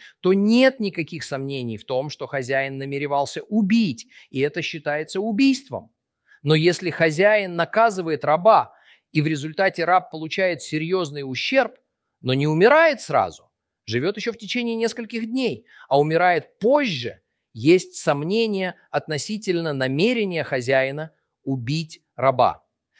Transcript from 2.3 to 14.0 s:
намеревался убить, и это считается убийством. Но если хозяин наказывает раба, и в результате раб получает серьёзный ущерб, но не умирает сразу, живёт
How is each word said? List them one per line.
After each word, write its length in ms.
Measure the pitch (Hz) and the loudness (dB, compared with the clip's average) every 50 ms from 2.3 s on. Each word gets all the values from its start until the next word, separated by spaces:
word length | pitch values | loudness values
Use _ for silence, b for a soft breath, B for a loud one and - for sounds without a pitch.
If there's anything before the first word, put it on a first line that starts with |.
| - 139 127 120 135 135 135 135 139 | -8 -6 -4 -4 -2 -2 -4 -4 -6
намеревался 640 | 135 135 139 139 139 147 139 143 143 139 - - - - | -8 -8 -8 -6 -6 -4 -2 -2 -2 -2 -4 -6 -10 -8
убить, 640 | - 208 226 208 185 226 233 220 165 117 - - _ B B B B | -4 -2 0 2 2 4 2 2 2 -2 -6 -12 _ B B B B
и 120 | B 131 | B -2
это 200 | 135 147 - 170 | -2 -2 -2 -4
считается 600 | - - - - - 147 147 151 160 - - 190 | -8 -8 -8 -8 -6 -4 -4 -4 -6 -6 -6 -6
убийством. 760 | 208 226 208 214 277 175 160 - - - 123 92 - - _ _ _ _ _ _ _ b b b b | -4 -2 0 2 4 4 2 0 -4 -8 -10 -10 -10 -12 _ _ _ _ _ _ _ b b b b
Но 100 | 143 156 | 2 2
если 360 | 156 160 175 170 - 190 170 | 4 4 2 2 0 -2 -4
хозяин 680 | 139 - 165 160 151 160 196 208 214 208 196 185 175 | 0 2 2 2 4 4 4 4 4 4 0 -2 -2
наказывает 680 | 170 165 - - 214 226 233 196 185 170 165 151 131 - | -2 -2 0 2 2 4 4 2 0 -4 -2 -4 -2 0
раба, 480 | 147 151 165 180 220 208 156 117 - b b b b b b b b - | 0 2 4 6 6 6 6 4 0 b b b b b b b b -2
и 80 | 156 | 0
в 60 | 147 | 0
результате 580 | 156 160 139 143 156 151 - 190 190 185 175 165 | 0 0 -4 -6 -6 -2 0 0 0 0 -2 0
раб 260 | 170 185 180 175 - | 2 2 2 2 -2
получает 500 | - 156 160 156 - 196 190 180 170 - | -10 -12 -10 -6 -2 0 0 0 0 -4
серьёзный 640 | - - 156 156 160 170 185 190 170 143 147 147 139 | -6 -6 -6 -4 -2 -2 -2 -2 -2 -4 -6 -8 -8
ущерб, 540 | 131 127 123 - - 262 269 240 - - _ _ _ _ _ _ _ _ _ | -8 -8 -6 -4 0 2 2 2 0 -2 _ _ _ _ _ _ _ _ _
но 140 | - 127 131 | -4 -2 0
не 120 | 139 147 | 0 2
умирает 540 | 151 156 160 190 240 285 214 226 226 277 - | 2 2 4 6 6 6 6 6 4 2 -2
сразу, 500 | - - 143 120 98 87 78 - _ _ _ _ _ _ _ _ _ | -4 -2 0 0 0 0 -4 -12 _ _ _ _ _ _ _ _ _
живёт 320 | - 110 123 | -4 -2 -2